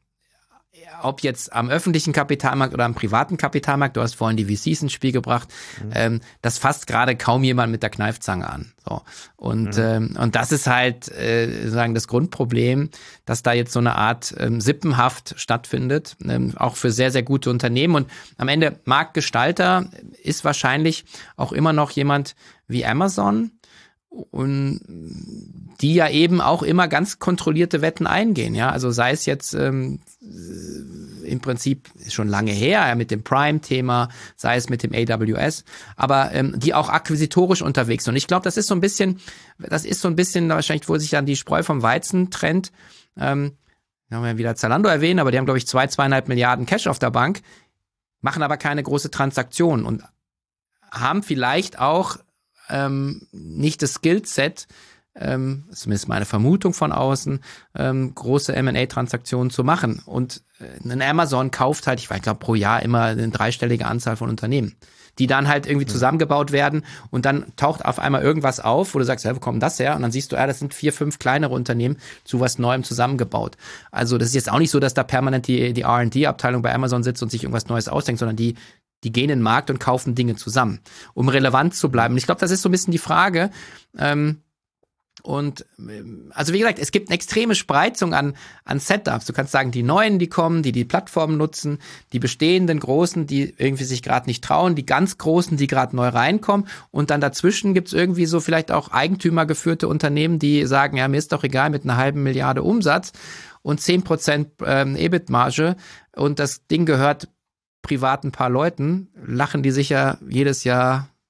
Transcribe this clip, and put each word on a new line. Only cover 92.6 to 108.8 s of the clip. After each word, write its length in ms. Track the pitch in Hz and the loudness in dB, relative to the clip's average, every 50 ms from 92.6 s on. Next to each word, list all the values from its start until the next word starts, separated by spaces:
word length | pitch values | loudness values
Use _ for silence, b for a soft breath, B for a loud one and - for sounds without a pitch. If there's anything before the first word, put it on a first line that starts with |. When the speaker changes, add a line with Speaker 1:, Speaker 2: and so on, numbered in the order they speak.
| 180 170 160 147 | 4 2 2 0
Speaker 1:
Großen, 460 | - 120 135 160 175 170 - 170 147 | 0 2 2 4 2 2 0 -2 -2
die 300 | 143 143 139 139 139 - | 0 0 -2 -2 -2 -2
irgendwie 280 | - 131 139 139 135 131 | -2 0 0 0 -2 -4
sich 180 | 131 127 120 - | -4 -4 -6 -2
grad 240 | - 127 127 - | 0 0 0 0
nicht 160 | 131 117 - - | -2 -6 -6 -2
trauen, 320 | - 143 156 180 180 165 | 0 2 4 4 2 2
die 100 | 143 131 | 0 0
ganz 320 | - 131 147 190 185 - | 2 2 2 2 0 -2
Großen, 400 | - - 160 160 180 175 - 160 | -2 0 2 4 4 2 2 0
die 80 | 139 139 | 0 0
grad 300 | 131 135 131 127 120 127 | 2 2 0 0 0 0
neu 140 | 123 123 123 | 0 0 2
reinkommen. 580 | 117 117 127 156 202 208 - - 202 202 202 B B B B B | 2 2 2 2 2 0 2 2 0 0 0 B B B B B
Und 180 | - 147 147 151 | -2 -2 0 0
dann 120 | 147 143 | 2 2
dazwischen 520 | 143 135 - - - 185 202 - 208 196 185 | 0 0 -2 2 2 2 2 2 0 2 2
gibt's 200 | 185 175 - - | 2 0 0 0
irgendwie 340 | 165 175 190 175 180 170 | 0 2 2 2 0 0
so 120 | 160 170 165 | 2 0 0
vielleicht 320 | - 165 165 160 160 - | 0 2 0 0 0 0
auch 180 | - 151 - - | -2 -2 -2 0
eigentümergeführte 1000 | - 127 147 175 190 180 - 170 165 165 160 156 151 - - 165 165 - - | 0 0 2 2 -2 0 2 2 2 2 2 0 -2 -2 0 -2 0 0 0
Unternehmen, 500 | - 156 151 160 143 143 147 156 165 170 | -2 0 0 0 0 2 2 2 2 2
die 300 | 156 147 147 147 147 147 | 2 2 4 4 4 2
sagen, 300 | 131 135 139 143 135 139 | 2 2 2 2 2 0
„Ja, 100 | 127 131 | 0 0
mir 100 | 135 139 | 2 2
ist 140 | 147 151 - | 0 0 -2
doch 120 | 160 147 - | -2 -2 -2
egal, 280 | 135 131 131 143 156 | 0 0 0 0 0
mit 140 | 147 139 143 | 0 -2 -2
einer 120 | 135 120 | 0 2
halben 240 | 127 131 139 147 143 | 2 2 2 0 0
Milliarde 400 | 139 135 127 131 135 131 127 - | 0 0 0 0 0 0 0 0
Umsatz 500 | - - 220 233 180 143 151 180 - - B B B B B B B B B B B | 0 2 2 2 2 2 2 0 -2 -6 B B B B B B B B B B B
und 180 | 143 151 151 | -2 -2 0
zehn 220 | - - 180 185 185 | 2 2 2 2 2
Prozent, 460 | - 160 156 - 156 147 147 147 - _ - - | 0 -2 0 2 0 2 0 0 -4 _ -8 -2
ähm, 320 | - 135 135 135 135 135 | 0 2 2 2 0 0
ebit-Marge 800 | - 165 170 180 170 - - 123 120 127 139 123 151 156 175 180 B B B B B B B - | 0 0 2 2 0 0 0 2 2 2 2 2 2 2 0 0 B B B B B B B -4
und 220 | - 143 143 143 | 0 0 0 2
das 300 | 147 143 135 - - _ | 0 -2 -4 -4 -8 _
Ding 180 | - 156 165 170 | -2 2 2 4
gehört 440 | 160 143 131 139 147 147 - - _ _ _ _ _ _ _ _ _ _ _ | 4 4 4 4 2 2 0 -6 _ _ _ _ _ _ _ _ _ _ _
privat 440 | - - 147 123 131 131 139 - - | -6 -4 -2 0 2 0 0 0 -4
ein 60 | 139 | -8
paar 180 | - - 127 123 | -4 -2 0 0
Leuten“, 580 | 123 131 156 170 - - | 2 2 2 0 0 -2